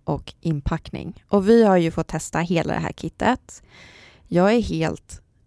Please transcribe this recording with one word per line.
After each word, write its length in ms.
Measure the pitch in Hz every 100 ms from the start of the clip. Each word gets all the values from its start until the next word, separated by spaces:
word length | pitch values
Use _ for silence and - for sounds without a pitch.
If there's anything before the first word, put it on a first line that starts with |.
och 300 | - 143 - -
inpackning. 840 | 170 151 - 165 - - - - _
Och 200 | 202 190
vi 140 | 233
har 140 | 214 185
ju 140 | 165
fått 160 | 160 -
testa 320 | 160 - 160
hela 340 | 170 170 -
det 60 | -
här 120 | 160
kittet. 720 | - 160 - 220 254 - - _ - - - - _ _
Jag 260 | 170 196
är 80 | 240
helt 600 | 190 160 160 - - - _ _